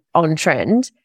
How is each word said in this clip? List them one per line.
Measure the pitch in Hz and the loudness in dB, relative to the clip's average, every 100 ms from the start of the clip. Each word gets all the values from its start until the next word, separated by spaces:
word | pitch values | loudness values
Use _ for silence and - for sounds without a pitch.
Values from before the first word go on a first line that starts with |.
| _ - | _ -2
on | 160 | 0
trend. | 156 185 147 90 233 254 - | 0 -2 -2 0 0 -2 -8